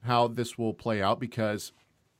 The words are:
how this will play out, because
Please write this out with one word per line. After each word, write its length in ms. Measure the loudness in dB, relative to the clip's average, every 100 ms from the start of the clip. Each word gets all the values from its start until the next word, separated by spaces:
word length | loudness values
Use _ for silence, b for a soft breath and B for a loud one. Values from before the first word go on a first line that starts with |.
how 240 | 0 4 4
this 320 | 0 -4 -2
will 160 | -4
play 260 | -2 -2 2
out, 200 | 2 0
because 500 | -2 -2 -2 -2 -8 -18 _ _ _